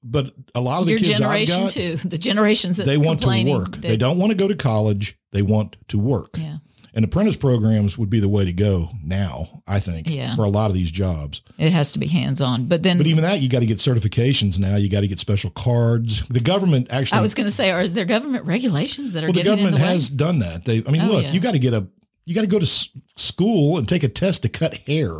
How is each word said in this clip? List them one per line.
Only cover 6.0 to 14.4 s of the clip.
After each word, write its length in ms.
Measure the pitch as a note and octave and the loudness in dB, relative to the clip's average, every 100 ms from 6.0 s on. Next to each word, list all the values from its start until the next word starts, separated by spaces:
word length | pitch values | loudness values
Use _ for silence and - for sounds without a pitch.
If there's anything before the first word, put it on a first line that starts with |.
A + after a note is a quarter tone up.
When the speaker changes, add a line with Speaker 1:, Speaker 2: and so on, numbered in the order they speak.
| G#2+ B2 - - | 0 0 -4 -10
Speaker 2:
Yeah. 200 | D#2 D2+ - _ - | -8 -10 -16 _ -10
Speaker 1:
And 100 | A2 | -2
apprentice 320 | A2 D#3 G#3+ - | 0 2 2 2
programs 640 | C#3 B2 A2 A2 G#2 - | 2 2 4 2 2 0
would 100 | G#2+ | 0
be 120 | A2+ | 2
the 80 | G2 | 2
way 180 | G#2 F#2+ | 2 0
to 80 | |
go 340 | F2 G#2 F#2+ E2+ A#2+ | 2 2 2 -2 -6
now, 580 | D2+ F#2 G2 B1+ D#2+ - - | -6 -4 -4 -6 -10 -12 -4
I 140 | G2+ | -4
think, 280 | G2 E2+ D#2+ | -2 -6 -6
Speaker 2:
Yeah. 260 | D3 B2+ | -6 -4
Speaker 1:
for 100 | - | -2
a 40 | G#2+ | 0
lot 220 | G2+ G#2+ | 2 0
of 40 | |
these 160 | F#2 F2 | 0 -2
jobs. 520 | E2+ F#2+ E2 D2 - _ - | -2 -2 -2 -6 -12 _ -4
Speaker 2:
It 120 | D#3+ | 0
has 200 | F3 D3 | 2 0
to 60 | - | -2
be 80 | C#3+ | -2
hands-on. 600 | E3 C#3 C3+ C3 B2 B2+ | 0 0 -2 -2 -2 0
But 160 | E3+ | 0
then 120 | F3 F3 | 2 2
Speaker 1:
But 100 | D3+ | 2
even 160 | D#3+ | 2
that, 180 | D#3+ G3 | 2 0
you 80 | C3+ | 0
gotta 160 | B2+ A#2 | 2 0
get 100 | A2 | 0
certifications 800 | - A#2+ G#2 - A#2+ C#3 | 0 0 0 0 0 2